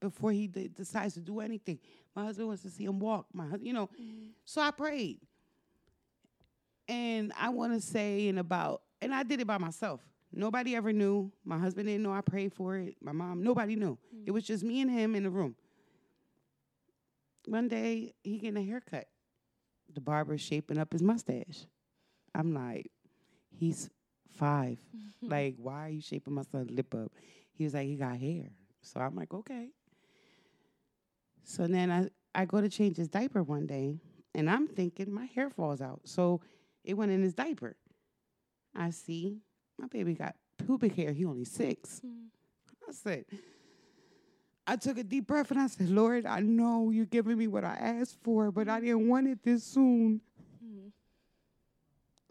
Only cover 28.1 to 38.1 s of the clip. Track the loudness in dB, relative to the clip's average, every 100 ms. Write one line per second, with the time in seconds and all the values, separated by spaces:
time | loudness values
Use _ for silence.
28.1 | -4 -4 -4 -8 -16 _ _ -14 -6 -4
29.1 | -4 -8 -8 -10 -12 -12 _ _ _ _
30.1 | _ _ _ _ _ _ _ _ _ _
31.1 | _ _ _ -16 -2 2 4 4 2 0
32.1 | _ _ -2 0 2 0 2 2 2 -2
33.1 | -2 0 0 0 0 -2 -2 -2 -4 -10
34.1 | -20 -10 0 2 2 2 0 -2 -2 -6
35.1 | -6 -6 -4 -4 -2 -2 -2 -6 -10 -8
36.1 | 2 4 4 0 _ _ _ -4 0 2
37.1 | 4 2 2 -4 -4 -8 -12 _ _ _